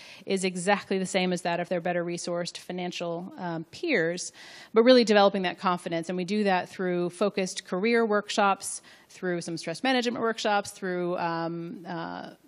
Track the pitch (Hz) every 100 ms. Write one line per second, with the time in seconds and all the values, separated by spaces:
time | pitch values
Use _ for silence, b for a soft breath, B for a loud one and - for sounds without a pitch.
0 | B B - 196 185 180 175 196 - 190
1 | 185 190 185 180 180 170 175 180 175 175
2 | 170 175 - 175 175 - - 180 180 -
3 | 170 170 185 311 180 165 165 - 349 233
4 | 165 175 - B B B B 220 233 254
5 | 220 208 202 196 180 - 190 175 185 165
6 | 165 185 180 214 196 185 180 - 185 175
7 | 175 - 202 196 185 - - 180 220 233
8 | 233 208 202 - 202 190 - - B B
9 | B - 185 175 170 165 - 180 262 254
10 | 240 226 226 220 214 202 202 - 190 180
11 | 175 175 170 165 165 170 170 - 170 170
12 | 175 175 - -